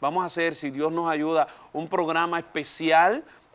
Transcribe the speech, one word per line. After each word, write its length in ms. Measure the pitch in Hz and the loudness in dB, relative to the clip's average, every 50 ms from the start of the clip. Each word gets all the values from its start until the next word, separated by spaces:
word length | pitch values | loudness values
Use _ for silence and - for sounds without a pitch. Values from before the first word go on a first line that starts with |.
Vamos 220 | 135 147 165 185 | -4 -2 -2 -2
a 40 | 185 | -4
hacer, 280 | 165 - 175 165 165 151 | -4 -2 -2 -2 -2 -2
si 160 | - 151 139 | -4 -8 -8
Dios 220 | 131 139 151 160 | -4 -2 -2 -2
nos 180 | 165 170 170 165 | 0 0 0 0
ayuda, 380 | 160 151 151 156 165 160 139 - - - - - | 0 0 0 0 2 2 2 0 -2 -20 -18 -10
un 160 | - 151 165 160 | -8 -8 -8 -4
programa 500 | 185 180 170 156 160 165 170 170 170 170 | -2 -2 0 0 0 0 0 0 -2 -4
especial, 840 | 165 - - 160 143 - - - 160 160 160 160 175 190 233 302 311 - - - _ _ | -6 -6 -6 -8 -6 -6 -6 -2 0 4 6 6 6 6 4 0 -4 -12 -20 -20 _ _